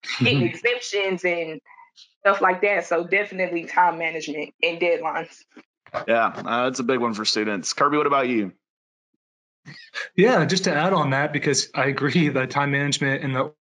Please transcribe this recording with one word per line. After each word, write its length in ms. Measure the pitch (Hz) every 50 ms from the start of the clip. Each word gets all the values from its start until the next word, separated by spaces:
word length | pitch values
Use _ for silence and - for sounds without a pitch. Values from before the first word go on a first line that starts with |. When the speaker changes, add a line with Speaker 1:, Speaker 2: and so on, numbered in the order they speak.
| - - - -
Speaker 1:
in 220 | - - - 135
<laughs> 20 | 120
exemptions 800 | - - - - 240 247 247 - - 196 202 196 190 185 175 -
and 380 | 180 175 170 165 160 160 143 - - - - - - _ - - _ _ _
stuff 200 | - 202 196 -
like 200 | 196 190 214 -
that. 240 | 202 202 202 180 165 -
So 180 | 175 165 175
definitely 600 | 170 190 202 208 202 190 185 180 165 170 170 160
time 340 | - - 180 180 175 165 165
management 540 | 165 160 165 160 151 156 147 151 147 - - _ -
and 160 | 170 170 165
deadlines. 640 | 180 170 170 156 160 156 151 160 160 - - - _ _ _ - - _ _ _ _ - - - - -
Speaker 2:
Yeah, 180 | 113 117 113 101
uh, 360 | - - - - 113 120 123
that's 140 | 127 127 131
a 40 | 123
big 160 | 117 131 123
one 140 | 123 117 110
for 100 | 101 110
students. 500 | - - 117 110 107 104 92 - - -
Kirby, 240 | - 139 147 147 151
what 100 | 147 143
about 200 | 143 139 131 123
you? 260 | 123 110 101 90 - _ _ _ _ _ _ _ _ _ _ _ _ _ _ _ _ _ _ _ _ _ _ - - - - - - - - - -
Speaker 3:
Yeah, 300 | - 180 247 254 185 160
just 180 | - 185 185 -
to 100 | 185 147
add 200 | 147 160 190 196
on 180 | 170 147 139
that, 220 | 135 135 147 147 147
because 360 | 139 - 151 139 - - - -
I 100 | 147 131
agree 440 | 139 139 - 135 147 120 180 156 143
that 200 | 123 131 131 127
time 220 | - 143 143 143
management 520 | 139 139 143 143 135 - 147 139 135 - -
and 120 | 135 131
the 180 | 131 139 151 - _ _